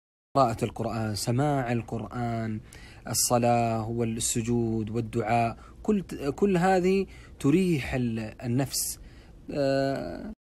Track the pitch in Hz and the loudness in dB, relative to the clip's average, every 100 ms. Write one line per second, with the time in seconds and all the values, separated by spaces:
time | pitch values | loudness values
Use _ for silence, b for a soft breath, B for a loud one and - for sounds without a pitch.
0 | _ _ _ 139 123 113 113 - 113 110 | _ _ _ 4 4 2 -4 -4 -4 -2
1 | 110 104 - 120 147 139 117 120 104 117 | -2 -2 0 0 2 0 0 -2 -4 -6
2 | 107 123 117 117 113 107 B B B B | -6 -6 -4 -2 -4 -6 B B B B
3 | - 127 - 120 120 120 117 113 110 117 | -6 -2 2 4 4 4 2 0 -2 -2
4 | 117 117 - 123 113 120 113 113 107 110 | -2 -2 -2 -2 0 0 2 0 -2 -4
5 | 110 117 110 117 117 110 B B - 208 | -2 -2 0 2 0 -4 B B 0 0
6 | - - 139 135 202 180 185 190 185 190 | 0 -6 -4 2 2 4 4 4 4 2
7 | 190 B B - 135 170 185 156 - 135 | 0 B B -2 4 4 4 2 0 -2
8 | 120 113 110 - 123 123 131 - - - | -2 -2 -6 -8 -2 0 0 -2 -6 -8
9 | B B B B - 147 135 135 135 135 | B B B B -8 -2 0 2 0 -2
10 | - - 214 - _ | -6 -10 -12 -14 _